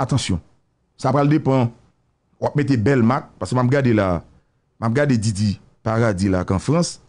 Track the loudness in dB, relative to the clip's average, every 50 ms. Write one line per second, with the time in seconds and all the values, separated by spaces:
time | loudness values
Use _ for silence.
0 | -4 -2 -2 -2 -2 -2 -4 -6 -6 _ _ _ _ _ _ _ _ _ _ -6
1 | -4 -2 0 2 2 2 2 2 2 0 2 2 0 -2 -4 -8 _ _ _ _
2 | _ _ _ _ _ _ _ _ -6 -4 -2 -2 0 0 0 0 2 2 2 4
3 | 4 2 2 0 -4 -8 -12 -12 -8 -4 -2 -2 0 2 2 2 2 2 2 2
4 | 2 0 0 -2 -4 -10 _ _ _ _ _ _ _ _ _ -6 -4 -2 0 0
5 | 2 2 0 0 0 -2 -2 -2 -2 -2 -2 -4 -10 _ _ _ -6 -4 -2 0
6 | 0 0 0 0 0 0 0 0 -2 -2 -2 -2 -2 -2 -2 0 -2 -4 -6 -12
7 | -20